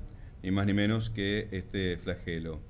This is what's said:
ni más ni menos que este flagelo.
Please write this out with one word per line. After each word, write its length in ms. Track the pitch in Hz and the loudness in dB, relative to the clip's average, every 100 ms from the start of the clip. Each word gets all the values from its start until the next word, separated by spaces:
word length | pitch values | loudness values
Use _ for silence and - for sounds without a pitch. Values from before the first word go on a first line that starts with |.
| - - - - | -10 -12 -14 -6
ni 80 | 92 | 2
más 160 | 98 101 | 4 6
ni 60 | |
menos 360 | 101 104 113 113 | 6 4 4 0
que 380 | 107 98 104 92 | 0 0 0 -2
este 460 | 95 - 101 92 85 | -4 -4 0 0 0
flagelo. 640 | - 85 - 82 80 78 - | -2 -4 -2 -4 -4 -6 -10